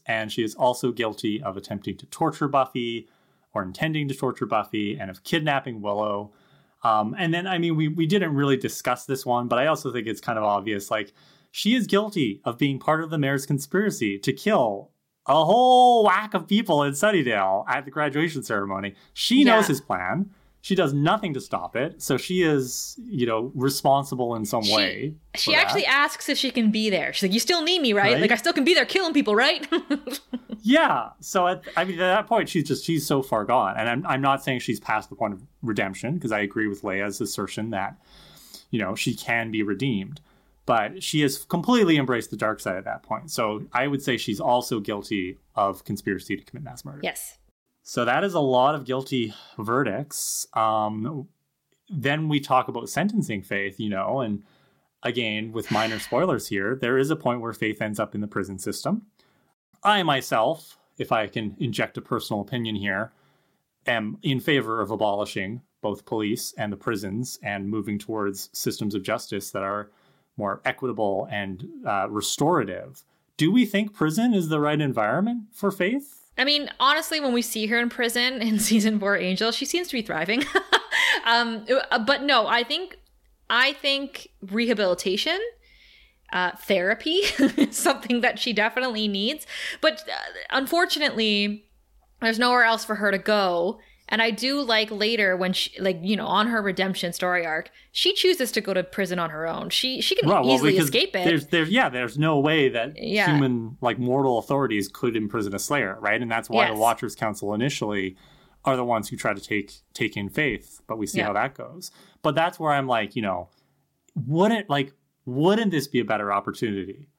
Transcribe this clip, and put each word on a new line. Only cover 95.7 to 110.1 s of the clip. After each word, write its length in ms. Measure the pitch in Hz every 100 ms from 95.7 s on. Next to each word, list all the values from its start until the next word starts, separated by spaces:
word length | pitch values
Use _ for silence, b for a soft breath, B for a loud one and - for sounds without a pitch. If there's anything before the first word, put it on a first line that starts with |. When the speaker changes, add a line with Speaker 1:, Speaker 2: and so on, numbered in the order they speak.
| -
Speaker 2:
like, 180 | 190 170
you 140 | 180 202
know, 100 | -
on 220 | 185 220
her 120 | 233
redemption 520 | 202 185 190 185 175
story 340 | - 180 180 165
arc, 240 | 156 - b b
she 220 | - 359
chooses 360 | 403 370 349 240
to 80 | 226
go 140 | 196
to 80 | 185
prison 360 | 180 - 185 175
on 100 | 165
her 160 | 156 165
own. 240 | 165 165
She, 300 | - 254 262
she 160 | - 381
can 120 | 156
Speaker 1:
Right, 160 | 190
well, 100 | 127
Speaker 2:
easily 180 | 127 151
Speaker 1:
because 140 | 190 147
Speaker 2:
escape 280 | 226 381
it. 100 | -
Speaker 1:
there's, 220 | 160 160 147
there's, 220 | 170 160
yeah, 180 | 233 220
there's 300 | 123 120 135
no 200 | 156 147
way 280 | 147 156 135
that 240 | 117 120 156
Speaker 2:
Yeah. 340 | - 208 185
Speaker 1:
human, 460 | 147 135 120 113 139
like, 180 | 123 117
mortal 400 | 123 135 139 117
authorities 500 | - 139 131 104 95
could 260 | - 123 113
imprison 380 | 107 117 101
a 40 | 98
Slayer, 380 | - 143 101 95
right? 200 | 107 110
And 100 | 120
that's 200 | 113 110
why 160 | 113 120
the 60 |
Speaker 2:
Yes. 80 | 110
Speaker 1:
Watchers 340 | 113 113 117
Council 400 | - 113 101 101
initially 640 | 104 135 139 107 104 95 92 b b b b
are 120 | - 131
the 80 |
ones 240 | 120 113 104
who 80 | 107
try 180 | 113
to 60 | 101
take, 320 | - 104 101 - _
take 240 | - 113